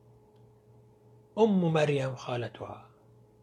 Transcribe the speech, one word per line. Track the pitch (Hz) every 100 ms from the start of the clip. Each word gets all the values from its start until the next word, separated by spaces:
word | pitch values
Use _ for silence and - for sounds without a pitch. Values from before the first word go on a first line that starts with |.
| - - - - - - _ - - - - - - -
أم | 220 190 170
مريم | 160 151 139 131 123
خالتها. | - 120 110 - 101 - - - - - - _